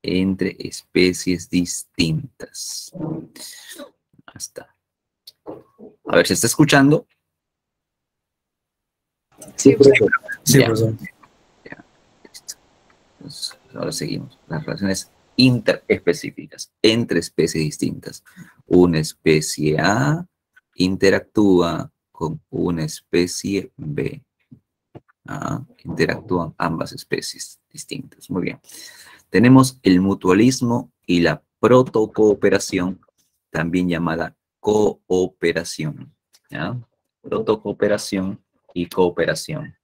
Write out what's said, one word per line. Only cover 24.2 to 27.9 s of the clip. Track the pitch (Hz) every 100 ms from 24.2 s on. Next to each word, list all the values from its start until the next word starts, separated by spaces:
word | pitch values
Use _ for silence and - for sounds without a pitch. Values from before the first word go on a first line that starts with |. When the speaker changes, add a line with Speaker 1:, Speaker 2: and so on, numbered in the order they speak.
| _ _ _ - _ _ _ - _ _ -
Speaker 1:
Ah, | 50 - - - _
interactúan | - - 80 - - 90 80 -
ambas | 85 80 -
especies | - - - - - - - _
distintas. | 156 -